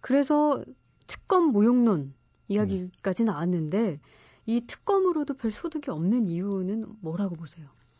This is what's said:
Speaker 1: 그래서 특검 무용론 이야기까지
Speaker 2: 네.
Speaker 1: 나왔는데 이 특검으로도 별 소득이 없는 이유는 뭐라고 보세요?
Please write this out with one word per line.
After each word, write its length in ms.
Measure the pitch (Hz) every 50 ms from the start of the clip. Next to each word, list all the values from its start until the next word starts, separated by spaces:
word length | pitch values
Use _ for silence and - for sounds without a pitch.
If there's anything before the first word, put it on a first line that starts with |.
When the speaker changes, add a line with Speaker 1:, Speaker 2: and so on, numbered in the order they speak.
Speaker 1:
그래서 640 | - - 254 277 285 269 302 294 302 302 285 - - - 254 - _ _ _ _ _
특검 460 | - - - - - 381 370 339 311 233
무용론 640 | 202 208 233 247 247 240 226 202 156 139 139 135 _ _ _ _ _ _ -
이야기까지 760 | 196 208 214 196 196 185 180 185 - _ - 196 185 - 233
Speaker 2:
네. 60 | 226
Speaker 1:
나왔는데 680 | 175 143 165 180 180 170 160 151 160 208 233 202 147 151 - _ _ _ _ _ _ _ _
이 200 | - 226 240 240
특검으로도 680 | - - - _ - 403 392 381 370 339 311 294 277 269
별 160 | - - 220
소득이 400 | 214 - - 330 - 311 294 -
없는 380 | 165 156 165 185 226 254 226 180
이유는 580 | 165 170 185 202 202 190 185 185 208 226 220 226 214 220
뭐라고 340 | - 160 160 185 202 190 175
보세요? 320 | 156 165 143 - 170 156 139 - _ _ _ _ _